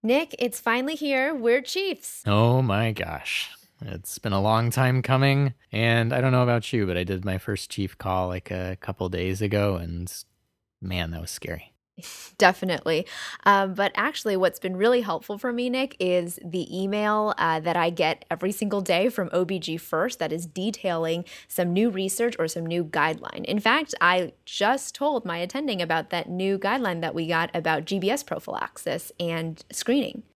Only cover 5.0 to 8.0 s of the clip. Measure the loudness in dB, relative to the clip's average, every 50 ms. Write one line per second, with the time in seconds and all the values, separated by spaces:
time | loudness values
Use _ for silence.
5 | 2 2 4 4 6 6 4 4 4 2 0 _ _ _ -2 0 2 4 4 4
6 | 2 2 2 2 4 4 4 4 4 4 4 2 0 0 0 0 0 2 2 0
7 | 0 0 -2 -2 -2 -2 -2 -2 -2 -4 -4 -4 -6 -8 -4 -4 -4 -4 -4 _